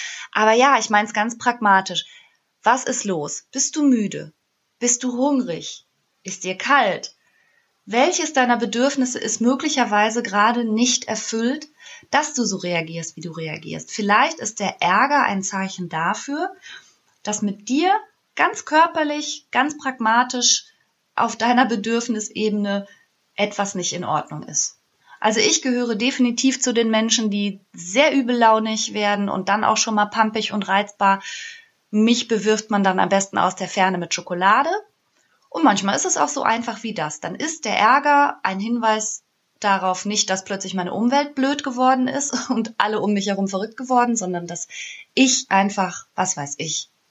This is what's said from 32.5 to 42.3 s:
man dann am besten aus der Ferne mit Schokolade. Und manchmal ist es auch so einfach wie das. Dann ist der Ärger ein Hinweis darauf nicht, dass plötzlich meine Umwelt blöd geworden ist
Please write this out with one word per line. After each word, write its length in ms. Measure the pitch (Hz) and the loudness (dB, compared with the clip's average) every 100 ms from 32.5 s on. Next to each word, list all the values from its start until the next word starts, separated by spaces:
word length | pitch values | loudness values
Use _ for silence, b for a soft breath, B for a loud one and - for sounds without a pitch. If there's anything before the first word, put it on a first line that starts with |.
| 214 214 | 0 0
man 120 | 202 | 0
dann 160 | 190 185 | 2 2
am 100 | 180 | 4
besten 280 | 196 190 - | 2 0 0
aus 180 | 175 185 | 0 0
der 120 | 180 | -6
Ferne 320 | - 190 180 | 2 2 2
mit 140 | 170 | -4
Schokolade. 560 | - - 175 190 226 302 415 415 _ _ _ _ _ _ | -6 -6 0 4 4 2 -2 -6 _ _ _ _ _ _
Und 140 | 330 | 2
manchmal 320 | 294 196 196 254 | 4 4 0 -2
ist 100 | 370 | 0
es 120 | - | 0
auch 120 | 294 | 0
so 120 | 285 | 0
einfach 380 | 226 226 240 208 | 0 0 -4 -8
wie 120 | 226 | -8
das. 260 | 208 151 - | -6 -6 -6
Dann 160 | 170 196 | -10 -6
ist 300 | 302 320 220 | -6 -6 -4
der 120 | 190 | 2
Ärger 640 | 220 269 294 285 285 - | 4 4 4 4 4 0
ein 180 | 190 190 | -4 -4
Hinweis 640 | 220 240 220 214 214 - _ _ _ - | -2 0 2 0 -2 -8 _ _ _ -4
darauf 460 | 208 196 185 180 202 | 0 2 0 -2 -2
nicht, 240 | 208 196 | -2 -2
dass 140 | 190 - | -2 -4
plötzlich 280 | 196 190 | -8 -6
meine 200 | 185 175 | -4 -4
Umwelt 420 | 196 233 285 294 277 | 0 2 2 0 -2
blöd 280 | 269 294 | -2 0
geworden 440 | 269 240 254 262 254 | -4 0 2 4 2
ist 420 | 269 277 | -2 -4